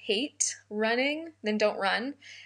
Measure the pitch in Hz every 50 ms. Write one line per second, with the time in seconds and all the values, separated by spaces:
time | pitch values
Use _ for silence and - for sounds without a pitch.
0 | - - 202 214 277 294 - - - - - - - - 208 208 220 220 233 247
1 | 262 285 302 311 330 330 - _ - 214 214 214 214 208 - - 196 185 185 196
2 | 233 277 294 - - - - - -